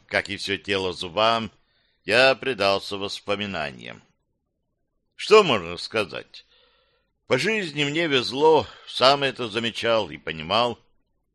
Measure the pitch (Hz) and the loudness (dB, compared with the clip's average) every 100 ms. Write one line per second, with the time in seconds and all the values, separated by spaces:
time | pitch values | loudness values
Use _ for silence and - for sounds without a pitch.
0 | - 101 - 98 - 98 - 98 92 82 | -4 -4 -4 -8 -6 -6 -2 -2 -2 -6
1 | 90 82 110 117 110 - _ _ _ _ | -6 0 2 2 -4 -10 _ _ _ _
2 | - 113 135 123 127 110 98 98 - 101 | 0 4 4 4 -2 0 0 0 -2 -8
3 | 98 - - 101 104 90 73 62 58 57 | -8 -8 -6 -4 -4 -6 -8 -10 -18 -18
4 | _ _ _ _ _ _ _ _ _ _ | _ _ _ _ _ _ _ _ _ _
5 | _ _ - 214 185 113 85 87 - 110 | _ _ 6 6 6 2 -2 -8 -6 -4
6 | 95 62 - - - _ _ _ _ _ | -4 -6 -14 -20 -20 _ _ _ _ _
7 | _ _ _ 127 170 220 175 143 143 151 | _ _ _ -2 0 -2 -4 -2 -2 0
8 | 170 139 104 123 156 156 - - - - | 0 0 0 2 4 4 2 -10 -14 2
9 | 123 143 139 120 120 104 113 - 117 113 | 4 4 0 -4 -6 -4 -4 -2 0 0
10 | 92 71 - 80 78 107 120 113 _ _ | 0 -8 -10 -10 -2 0 0 -2 _ _
11 | _ _ _ | _ _ _